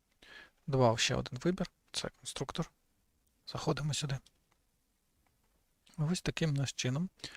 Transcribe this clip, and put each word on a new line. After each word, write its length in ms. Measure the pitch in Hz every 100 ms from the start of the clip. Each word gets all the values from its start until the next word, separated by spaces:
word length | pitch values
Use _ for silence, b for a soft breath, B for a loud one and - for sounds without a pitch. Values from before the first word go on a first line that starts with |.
| _ _ B B B B -
Добав 320 | 135 123 113
ще 160 | -
один 240 | 127 127 127
вибір, 260 | 170 185 180 _ _
це 160 | - -
конструктор. 640 | - - - 139 - 160 _ _ _ _ _ _ _ -
Заходимо 480 | - - 147 151
сюди. 240 | 131 143 135 - _ _ _ _ _ _ _ _ _ _ _ _ _ _ _ - -
Ось 240 | 151 185
таким 280 | - - 165
у 20 |
нас 200 | 139 135
чином 380 | - 127 135 185 - B